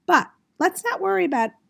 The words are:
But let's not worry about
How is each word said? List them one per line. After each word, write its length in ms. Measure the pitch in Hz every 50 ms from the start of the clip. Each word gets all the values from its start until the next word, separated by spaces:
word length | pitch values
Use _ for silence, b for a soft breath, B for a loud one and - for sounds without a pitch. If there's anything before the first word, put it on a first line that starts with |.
| _
But 240 | - 349 277 - - _ _ _ _ _ -
let's 240 | 294 370 - -
not 180 | - 480 480 -
worry 240 | 381 381 392 381 359
about 260 | 311 269 240 226 220 - _ _